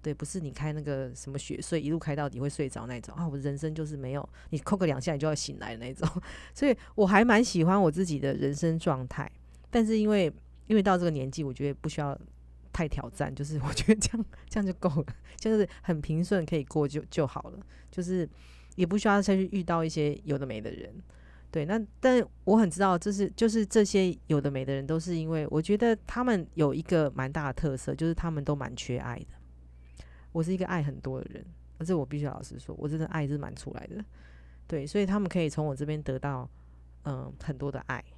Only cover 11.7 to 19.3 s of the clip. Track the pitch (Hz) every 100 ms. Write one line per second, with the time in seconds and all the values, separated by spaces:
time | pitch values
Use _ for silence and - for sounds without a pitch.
11.7 | 135 156 151 143 139 - - - - -
12.7 | - 156 - - - 143 135 143 151 143
13.7 | - - 214 - 226 214 - - 220 196
14.7 | 180 180 147 143 - - - 220 220 190
15.7 | - - 160 147 156 180 196 156 160 131
16.7 | 156 143 143 - - 139 - - - -
17.7 | - - - 175 185 151 - - - -
18.7 | - 175 202 214 202 196